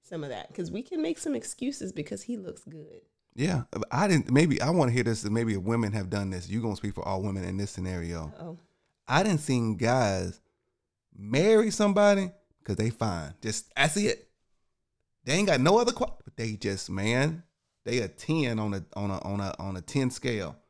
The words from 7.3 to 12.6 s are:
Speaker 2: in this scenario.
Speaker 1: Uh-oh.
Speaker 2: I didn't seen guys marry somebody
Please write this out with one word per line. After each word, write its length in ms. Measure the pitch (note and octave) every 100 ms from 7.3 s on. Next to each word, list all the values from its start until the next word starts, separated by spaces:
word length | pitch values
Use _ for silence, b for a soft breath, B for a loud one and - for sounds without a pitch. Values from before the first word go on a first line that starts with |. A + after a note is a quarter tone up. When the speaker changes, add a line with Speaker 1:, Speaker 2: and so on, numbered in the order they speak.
| G2
Speaker 2:
in 140 | F2+ F#2+
this 140 | G2+
scenario. 600 | - F#2 F2+ E2+ E2+ D#2 -
Speaker 1:
Uh-oh. 220 | E3+ E3+ _ _ _ _ -
Speaker 2:
I 160 | C3+
didn't 180 | G#3 E3
seen 340 | - B2+ A#2 G2
guys 640 | A2+ C3 A2 F#2+ F#2 - _ _ _ _ _ _ _ -
marry 540 | G#2 B2+ G3 A3 G#3+
somebody 600 | G#3 G#3 G3 G#3 G3+ F#3 - _ _